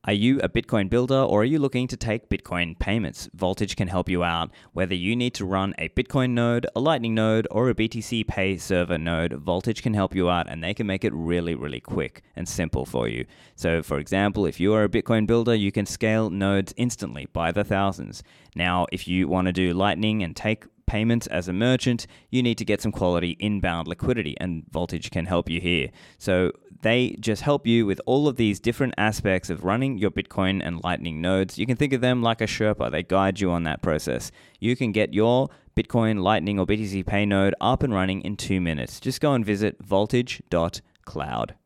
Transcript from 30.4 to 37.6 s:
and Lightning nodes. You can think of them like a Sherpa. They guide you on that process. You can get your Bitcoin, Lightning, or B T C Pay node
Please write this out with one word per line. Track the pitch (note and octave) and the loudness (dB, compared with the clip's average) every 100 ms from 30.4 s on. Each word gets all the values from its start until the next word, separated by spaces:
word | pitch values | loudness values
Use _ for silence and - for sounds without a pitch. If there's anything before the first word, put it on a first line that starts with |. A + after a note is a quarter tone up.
| F#2+ F#2+ | 0 0
and | - E2+ | -2 -4
Lightning | E2+ E2+ E2 D#2 | -4 -4 -4 -2
nodes. | F2 F#2+ F#2+ - | 0 2 0 -2
You | A2+ | -2
can | A#2+ | 0
think | D3 | 0
of | C3 | 2
them | B2 B2 | 2 2
like | A#2 A2+ | 0 0
a | A2 | -2
Sherpa. | - G#2+ G#2 A#1+ | 0 0 0 -2
They | D2+ | -2
guide | - F#2+ G2 F#2+ | 0 2 2 2
you | F#2+ | 0
on | F2 | 0
that | D#2+ D2 | -2 -2
process. | - D#2 D#2 A#1+ - - - _ | 0 0 0 -4 -6 -16 -20 _
You | A2 B2 | -2 0
can | A#2+ | 0
get | G2+ G#2 | 2 2
your | G2 A2+ B2 C#3 - _ - | 2 4 4 0 -6 _ -4
Bitcoin, | - A#2+ A2 G#2+ | 0 2 2 2
Lightning, | F#2 G#2+ F2 G2+ | 2 2 2 0
or | F#2 | 2
B | G#2+ | 0
T | G#2+ | 0
C | F#2+ | -4
Pay | F2+ G2+ G#2 | -2 0 2
node | G2 G2 - | 4 4 2